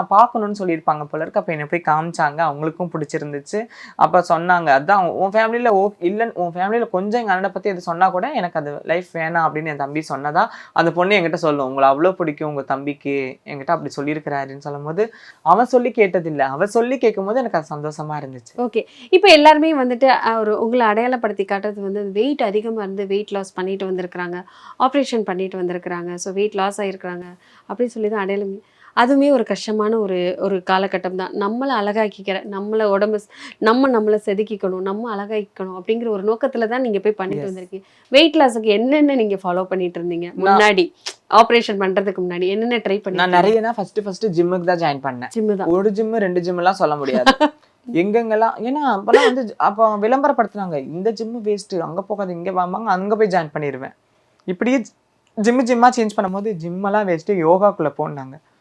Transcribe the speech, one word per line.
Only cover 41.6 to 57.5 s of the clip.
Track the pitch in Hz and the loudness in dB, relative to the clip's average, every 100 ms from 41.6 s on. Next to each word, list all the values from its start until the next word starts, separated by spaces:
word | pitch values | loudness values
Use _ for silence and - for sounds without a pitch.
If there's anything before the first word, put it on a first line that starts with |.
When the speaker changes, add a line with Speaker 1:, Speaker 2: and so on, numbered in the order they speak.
| 220 202 | 2 0
Speaker 2:
பண்றதுக்கு | 190 190 196 185 180 | 0 0 -2 -2 -4
முன்னாடி | 175 185 | -2 -2
என்னென்ன | 202 233 240 | 0 0 0
ட்ரை | 196 202 202 | 0 -2 -2
Speaker 1:
நான் | 175 180 | 0 4
Speaker 2:
பண்ணீங்க? | |
Speaker 1:
நிறையனா | 180 190 220 220 226 | 4 4 4 0 -4
ஃபர்ஸ்ட் | 190 214 | -6 -6
ஃபர்ஸ்ட் | 202 185 220 165 | -6 -4 -2 2
ஜிம்முக்கு | 175 185 175 175 | 2 0 0 0
தான் | |
ஜாயின் | 165 139 135 | 0 -2 -4
பண்ணேன். | 123 123 226 | -8 -8 -2
Speaker 2:
ஜிம்மு | 214 196 | -2 0
தான். | 165 | 2
Speaker 1:
ஒரு | 180 208 | 2 2
ஜிம்மு, | 202 220 226 | 0 -2 0
ரெண்டு | 196 180 | 0 0
ஜிம்முலாம் | 175 175 180 | -2 0 0
சொல்ல | 190 156 147 | 2 2 0
முடியாது. | 135 - 262 262 | 0 2 2 4
Speaker 2:
<laughs> | 302 - _ _ - | 2 -2 _ _ -4
Speaker 1:
எங்கெங்கெல்லாம், | 165 196 233 226 214 226 - | 0 2 0 0 2 2 0
ஏன்னா | 233 285 277 | -4 -2 0
அப்பெல்லாம் | 196 208 262 466 | 0 4 4 6
வந்து | 254 220 | 2 -4
ஜ-, | - | 0
அப்போ | 175 202 220 208 | 0 2 2 2
விளம்பரப்படுத்துனாங்க, | 214 262 285 247 214 208 185 147 | 2 2 2 2 -2 -4 -6 -6
"இந்த | 131 165 202 | -6 -4 -4
ஜிம்மு | 208 226 240 | -4 -6 -6
வேஸ்ட், | 214 208 190 180 | -4 -4 -4 -6
அங்க | 160 170 | -6 -6
போகாத, | 190 202 190 | -6 -6 -6
இங்க | 170 180 | -6 -4
வாம்பாங்க", | 185 180 196 | -4 -4 -4
அங்க | 226 185 202 214 | -2 -2 0 0
போய் | 214 | 2
ஜாயின் | 180 156 | 0 -2
பண்ணிடுவேன். | 156 143 131 135 - _ _ _ _ | -4 -6 -6 -12 -16 _ _ _ _
இப்படியே | - 185 233 269 208 _ _ _ _ - | -10 -4 0 0 -2 _ _ _ _ -2
ஜிம்மு | 214 247 240 | 2 2 2
ஜிம்மா | 240 247 247 | 2 2 0
சேஞ்ச் | 220 214 | -2 -2
பண்ணும்போது, | 196 190 214 180 170 | -4 -4 -6 -8 -8
"ஜிம்மெல்லாம் | 180 202 208 196 | -6 -2 -2 -2
வேஸ்ட், | 165 185 | -2 -2
யோகாக்குள்ள | 196 156 | 0 2